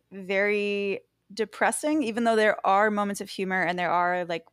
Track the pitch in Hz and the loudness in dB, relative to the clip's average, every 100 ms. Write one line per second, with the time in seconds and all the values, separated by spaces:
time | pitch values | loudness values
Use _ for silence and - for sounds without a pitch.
0 | _ 190 185 196 202 208 202 202 202 190 | _ -12 -4 0 2 0 -2 -2 -2 -4
1 | - _ _ 196 214 - 208 233 302 311 | -8 _ _ -6 -6 0 0 0 0 0
2 | 233 220 233 220 214 - - 196 214 208 | -2 0 2 4 4 2 2 4 4 2
3 | 202 202 - - 185 185 170 180 175 175 | -2 -4 -8 -6 -4 -2 0 0 0 2
4 | 175 180 175 170 - | 2 0 -2 -6 -8